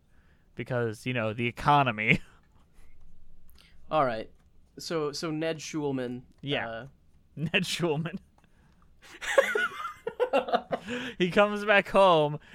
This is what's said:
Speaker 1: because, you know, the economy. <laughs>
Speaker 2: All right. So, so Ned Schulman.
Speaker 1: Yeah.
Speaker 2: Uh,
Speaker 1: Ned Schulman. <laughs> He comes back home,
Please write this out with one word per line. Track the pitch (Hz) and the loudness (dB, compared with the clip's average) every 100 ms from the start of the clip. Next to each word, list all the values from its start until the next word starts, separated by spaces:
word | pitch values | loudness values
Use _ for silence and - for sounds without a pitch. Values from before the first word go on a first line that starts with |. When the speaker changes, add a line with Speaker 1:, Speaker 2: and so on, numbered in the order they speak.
| _ _ _ _ _ | _ _ _ _ _
Speaker 1:
because, | - 127 123 117 107 127 | -12 -4 -2 -2 -4 -4
you | |
know, | 127 110 | -2 -2
the | 110 120 | -2 -4
economy. | - 151 147 131 107 110 139 - - _ _ _ - - - | 0 4 6 4 2 2 2 0 -20 _ _ _ -20 -16 -16
<laughs> | - - - - - - - - - | -14 -14 -14 -14 -16 -20 -20 -20 -2
Speaker 2:
All | 156 | 2
right. | 131 110 - - _ - - - | 2 0 -6 -16 _ -20 -20 -16
So, | - 165 147 | -6 -2 -2
so | - 170 | -4 -4
Ned | 156 160 160 | -2 -4 -4
Schulman. | - 156 147 135 123 123 - _ | -6 -4 -2 -2 -4 -8 -12 _
Speaker 1:
Yeah. | 139 139 104 | -4 -2 -2
Speaker 2:
Uh, | 113 135 - _ _ _ - | -8 -12 -18 _ _ _ -8
Speaker 1:
Ned | 160 202 | -2 -2
Schulman. | 175 - 170 147 165 190 | -2 -2 0 -2 -4 -8
<laughs> | - _ _ _ _ _ _ _ - - - - - - 1077 1077 1077 - - 440 508 269 - 233 - 226 190 247 254 226 | -14 _ _ _ _ _ _ _ -20 -12 0 2 2 0 -2 -4 -10 -10 -10 -4 0 0 2 -2 -2 -8 -6 -8 -8 -2
He | 180 | 2
comes | 208 208 208 | 4 2 2
back | 208 202 - | 4 4 4
home, | 196 190 160 147 151 - | 6 8 8 4 -2 -10